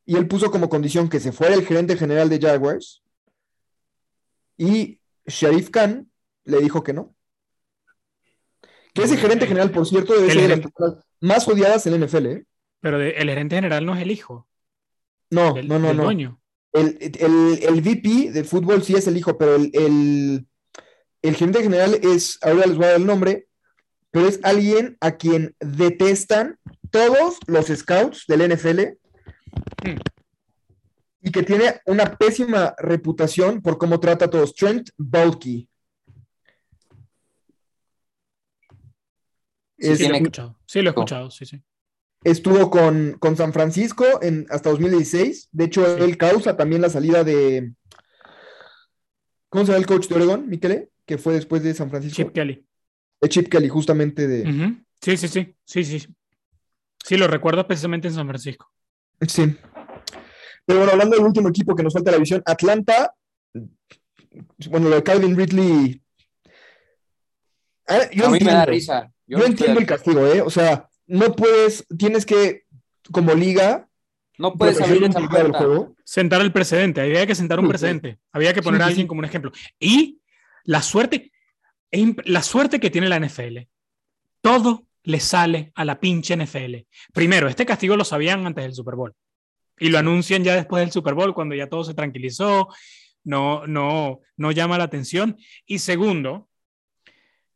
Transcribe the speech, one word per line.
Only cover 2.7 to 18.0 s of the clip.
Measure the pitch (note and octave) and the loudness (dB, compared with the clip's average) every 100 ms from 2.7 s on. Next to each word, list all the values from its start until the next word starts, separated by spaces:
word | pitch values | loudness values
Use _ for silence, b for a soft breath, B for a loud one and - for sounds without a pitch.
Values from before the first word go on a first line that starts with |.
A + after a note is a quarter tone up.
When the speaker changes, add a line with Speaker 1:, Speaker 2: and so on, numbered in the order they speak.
| F3+ - - _ _ _ _ _ _ _ _ _ _ _ _ _ _ _ - | -4 -10 -20 _ _ _ _ _ _ _ _ _ _ _ _ _ _ _ -4
Speaker 1:
y | E3+ A3 G#3 - _ _ - | 0 0 -2 -10 _ _ -16
Sharif | - D#3 D#3+ - | -2 2 2 0
Khan | A3+ G#3 A#3+ - _ _ _ | 0 0 -2 -12 _ _ _
le | - C#3+ | -2 0
dijo | D3 D#3+ | 0 -2
que | C#3+ | -6
no. | C#3+ - _ _ _ _ _ _ _ _ _ _ _ _ _ _ _ b b b | -8 -12 _ _ _ _ _ _ _ _ _ _ _ _ _ _ _ b b b
Que | - | -2
ese | A#3+ | 0
Speaker 2:
Bueno, | D4 | 2
Speaker 1:
gerente | G#3+ A#3 B3 | 2 2 2
Speaker 2:
el, | |
Speaker 1:
general, | F#3 F#3+ | 2 0
por | F3 E3 | 0 0
cierto, | F#3+ F#3 | 0 2
debe | A3 F#3+ | 4 4
Speaker 2:
el | |
Speaker 1:
ser | D#3+ | 6
de | F#3 | 4
las | D#3+ | 4
Speaker 2:
gerente | D3+ - | 0 -6
Speaker 1:
personas | E3+ E3+ _ _ | -6 -6 _ _
más | F3 A3 A#3+ | 0 2 2
odiadas | G#3 G3 G#3+ F3+ | 2 4 2 2
en | |
la | E3 | 0
N | D3 | 0
F | D#3 | 0
L, | B2 | -2
¿eh? | F3 - _ _ _ | -6 -12 _ _ _
Speaker 2:
Pero | D#3+ C#3+ | -4 -4
de, | C#3+ | -4
el | D#3 D3 | -4 -6
gerente | C#3 D3 F3 | -6 -4 -4
general | F#3+ D3+ E3 | -2 -2 -4
no | F3+ | -6
es | |
el | F3+ | -6
hijo | G#3 - A#2+ - _ _ _ _ _ _ _ _ | -8 -10 -20 -20 _ _ _ _ _ _ _ _
Speaker 1:
No, | E3+ E3+ | 0 0
Speaker 2:
del, | C3 C#3+ | 0 -4
Speaker 1:
no, | D#3 | -2
no, | D#3+ | 0
Speaker 2:
del | D#3 | 0
Speaker 1:
no. | |
Speaker 2:
dueño. | D#3 G3+ C3 A#2+ _ _ _ | 0 -2 -6 -12 _ _ _
Speaker 1:
El, | D#3 D#3 D#3 | 0 0 -2
el, | D#3 D3 D#3+ E3 E3 D#3+ | -12 -2 2 4 4 2
el | D#3+ E3 | 0 0
V | E3 A#3 | 0 0